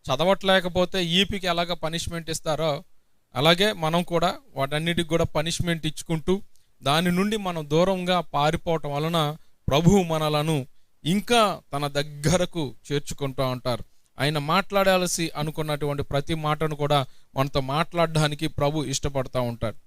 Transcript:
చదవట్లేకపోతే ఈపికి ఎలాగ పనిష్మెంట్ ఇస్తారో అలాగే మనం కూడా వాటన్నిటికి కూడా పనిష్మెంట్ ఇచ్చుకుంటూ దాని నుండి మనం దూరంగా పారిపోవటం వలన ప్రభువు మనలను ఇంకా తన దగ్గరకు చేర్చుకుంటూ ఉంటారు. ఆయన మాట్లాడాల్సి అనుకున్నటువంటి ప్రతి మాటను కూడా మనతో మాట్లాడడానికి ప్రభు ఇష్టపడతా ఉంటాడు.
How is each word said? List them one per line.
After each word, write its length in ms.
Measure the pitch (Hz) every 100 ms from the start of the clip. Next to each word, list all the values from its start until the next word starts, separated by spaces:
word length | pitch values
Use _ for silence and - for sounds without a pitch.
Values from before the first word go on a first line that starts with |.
చదవట్లేకపోతే 1040 | - 135 175 190 196 190 180 175 180 190 170
ఈపికి 420 | 175 202 202 180
ఎలాగ 260 | 170 175
పనిష్మెంట్ 560 | 170 156 165 - 170 160
ఇస్తారో 540 | 156 165 151 160 143 - - _ _ _ 123
అలాగే 380 | 151 175 208
మనం 300 | 196 156 170
కూడా 360 | 175 170 175 - - 135
వాటన్నిటికి 540 | 139 147 165 170 165
కూడా 140 | 165
పనిష్మెంట్ 640 | 165 156 160 - 175 165 156
ఇచ్చుకుంటూ 560 | - - 160 160 190 - - _ _
దాని 280 | 135 151 180
నుండి 260 | 175 208 220
మనం 320 | 190 175 147
దూరంగా 520 | 156 185 190 175 180
పారిపోవటం 720 | 165 143 147 160 175 160 147
వలన 440 | 143 160 170 147 156 - - -
ప్రభువు 360 | 139 175 202
మనలను 640 | 170 156 156 151 156 151 127 - - _ 143
ఇంకా 560 | 196 208 240 208 151 -
తన 140 | 143 147
దగ్గరకు 880 | 143 151 143 151 175 175 175 135 - -
చేర్చుకుంటూ 520 | 143 - - 139 131
ఉంటారు. 400 | 131 127 127 117 - - _ -
ఆయన 180 | 139 156
మాట్లాడాల్సి 920 | 143 175 202 202 190 185 180 - 165 -
అనుకున్నటువంటి 680 | 151 151 156 143 147 143
ప్రతి 320 | 139 143 139 160
మాటను 400 | 151 151 156 147
కూడా 300 | 143 147 131 - - 135
మనతో 260 | 143 147
మాట్లాడడానికి 880 | 131 143 - 170 165 156 151 147 160
ప్రభు 360 | - 147 156
ఇష్టపడతా 560 | 135 135 147 139 127 127
ఉంటాడు. 380 | 120 117 110 -